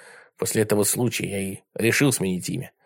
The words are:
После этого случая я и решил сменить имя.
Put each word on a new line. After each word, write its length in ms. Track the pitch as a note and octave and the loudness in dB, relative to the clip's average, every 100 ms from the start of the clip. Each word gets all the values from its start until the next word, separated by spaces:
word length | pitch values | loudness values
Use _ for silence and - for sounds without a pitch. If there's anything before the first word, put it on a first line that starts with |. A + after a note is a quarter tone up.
| - - - _ | -20 -20 -20 _
После 260 | F#2 A2+ | -2 0
этого 200 | G#2 G#2 | 2 2
случая 440 | G2+ - B2 - G2 | 2 2 0 -2 -4
я 140 | G2 | -4
и 180 | G2 F#2+ _ - | -6 -8 _ -2
решил 360 | A2+ A#2 D3 | 0 4 2
сменить 380 | - F#2+ F2+ - | 2 0 -2 -4
имя. 220 | F2+ - _ | -6 -8 _